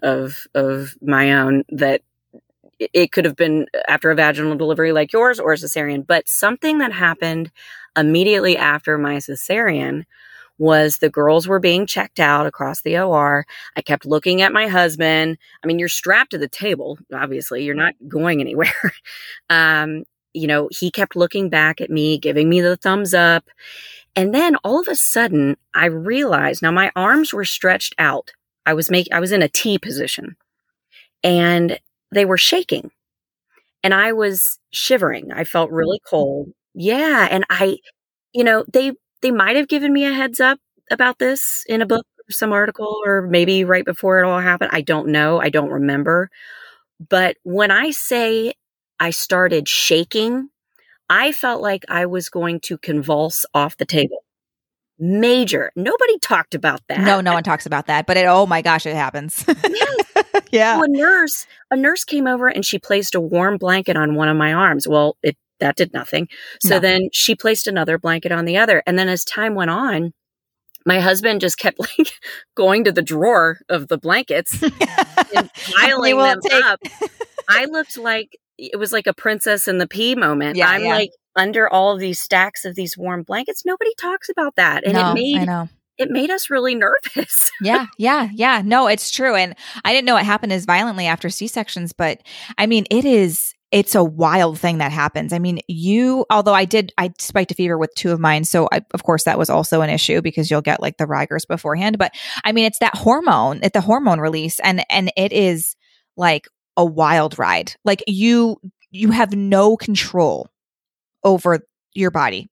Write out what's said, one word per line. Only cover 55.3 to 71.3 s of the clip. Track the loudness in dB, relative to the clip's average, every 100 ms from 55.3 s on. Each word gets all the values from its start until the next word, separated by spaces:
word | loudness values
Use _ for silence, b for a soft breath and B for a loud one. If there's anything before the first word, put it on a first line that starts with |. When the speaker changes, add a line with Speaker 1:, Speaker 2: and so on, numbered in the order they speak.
| 2 2 -2 -4 -4
Speaker 1:
Nobody | -2 0 0 0
talked | 0 -2 -2 -4
about | -4 -4 -6
that. | 0
Speaker 2:
No, | 2 2
no | 2
one | -2
talks | -2 -4 -2
about | -6 -2
that. | -2 0
But | 2
it, | 4
oh | 4 4
my | 2
gosh, | 2 0 0
it | -4
happens. | -4 -6 -10 -6 -2
<laughs> | 0 0
Speaker 1:
Yes. | 0 -2 -2 -2 0 0 -2 0
Speaker 2:
Yeah. | 2 4 4
Speaker 1:
So |
a | 2
nurse, | 2 4 4 2 -2 -10 b b
a | 0
nurse | 2 0
came | -2 -2 0
over | 0 0
and | 0 -4
she | -4
placed | -2 -2 0
a | -2
warm | 0 0 0 0
blanket | 0 0 0 0
on | 0 2
one | 0
of | 2
my | 0
arms. | 2 2 2 0
Well, | 2 2 0
it, | -4 -4 _ -4
that | -2 0
did | -2
nothing. | -4 -6 -6 -6 B B B
So | 0 2
Speaker 2:
No. |
Speaker 1:
then | 2 0 0
she | -2 0 0
placed | 0 0 -2
another | -2 0 0
blanket | 0 -2 -2
on | -4 -2
the | 0
other. | 4 2 2
And | 0
then | 0
as | -2
time | -4 -4 -4
went | -2 -2
on, | -2 -2 -2 -4 -8 _ _ _ _ _ -8 -2
my | 2
husband | 2 2 0